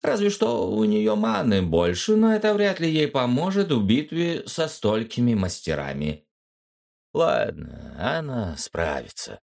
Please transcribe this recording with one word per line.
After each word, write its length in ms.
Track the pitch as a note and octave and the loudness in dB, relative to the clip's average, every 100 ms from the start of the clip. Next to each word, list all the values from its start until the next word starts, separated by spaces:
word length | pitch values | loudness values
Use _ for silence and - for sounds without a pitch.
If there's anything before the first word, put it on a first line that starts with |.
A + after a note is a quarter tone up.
Разве 280 | - B3 G3+ | 0 2 0
что 420 | G3+ A3 A#2+ F#3 | 2 0 0 0
у 120 | G#3+ G#3+ | 2 2
неё 300 | G#2+ - D3 | 2 2 2
маны 460 | A3+ A3 F#2 G2 | 0 0 2 2
больше, 540 | F2+ E2 F2 F2+ - G#3+ | 4 2 2 0 2 4
но 180 | A3+ | 4
это 200 | A3 G#3+ | 4 2
вряд 260 | G#3 G3+ F3+ | 2 0 0
ли 100 | E3 | 0
ей 180 | D#3 D3 | 2 0
поможет 640 | C#3 B2 B2 F3 G3 F#3+ | 0 0 2 2 0 2
в 140 | C3 G2 | 2 4
битве 640 | B2 D3+ D#3+ E3+ E3+ - | 2 2 -2 -2 -2 -4
со 200 | - D#3 | -2 -2
столькими 680 | - G#3 A2 A2+ - A#2+ | 0 0 0 -2 0 2
мастерами". 920 | A2 F#2 - - D2+ C#2 C#2 D2+ D2+ _ _ _ _ _ _ _ _ _ | 2 0 -4 -4 -4 -4 -4 -4 -6 _ _ _ _ _ _ _ _ _
"Ладно, 840 | D3 E3 - - - - - - - | 0 0 2 -2 -6 -12 -14 -16 -8
она 580 | G#2 D#3+ D3+ B2 G2 D2 | -4 -4 -4 -4 -6 -6
справится". 840 | - - E2 C#2+ A#1+ - - - _ | -8 -4 -4 -4 -8 -10 -10 -12 _